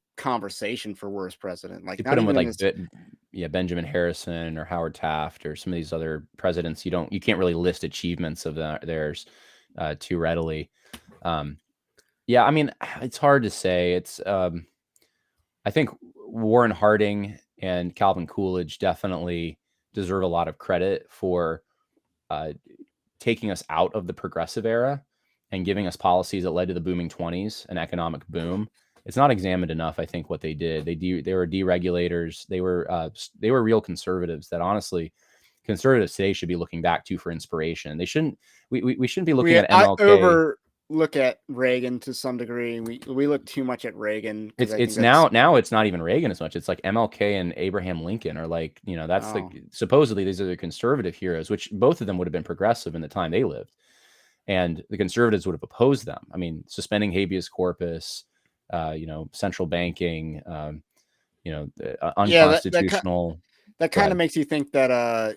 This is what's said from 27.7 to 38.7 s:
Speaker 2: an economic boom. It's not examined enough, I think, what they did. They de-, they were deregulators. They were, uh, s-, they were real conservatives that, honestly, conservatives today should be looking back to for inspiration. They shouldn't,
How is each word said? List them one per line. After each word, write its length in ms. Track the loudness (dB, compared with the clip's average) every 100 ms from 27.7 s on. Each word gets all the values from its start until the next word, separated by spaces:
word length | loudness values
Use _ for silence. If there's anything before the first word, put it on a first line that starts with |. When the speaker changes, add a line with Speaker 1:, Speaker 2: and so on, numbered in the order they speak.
Speaker 2:
an 80 | -8
economic 480 | -4 -4 -4 -6 -8
boom. 400 | -6 -4 -6 -8 _ _ _ -6
It's 100 | 4
not 140 | 4
examined 400 | 4 0 0 0
enough, 260 | -2 -4 -4
I 80 | -6
think, 240 | -8 -8
what 100 | -8
they 120 | -6
did. 300 | -6 -4 -4 -4
They 80 | -4
de-, 260 | -4 -4
they 120 | -2
were 120 | -2 0
deregulators. 1000 | 0 0 0 0 0 0 -2 -4 -10 -8
They 120 | -4
were, 280 | -2 -2 -2
uh, 180 | -4 -6
s-, 200 | -10 -18 _
they 120 | 2
were 120 | 2
real 180 | 4 2
conservatives 680 | 2 -6 -4 -4 -4 -6 -8
that, 100 | -4
honestly, 500 | 0 -2 -2 -6 -6 -12 _ _ _ _
conservatives 500 | -6 2 4 4 4
today 180 | 0 0
should 140 | 0 -2
be 60 | -4
looking 260 | -4 -2
back 220 | 0 0 -2
to 120 | -8
for 140 | -6
inspiration. 640 | -10 -6 -4 -4 -6 -8 -6
They 80 | -4
shouldn't, 320 | -2 -2 -4 _ _ _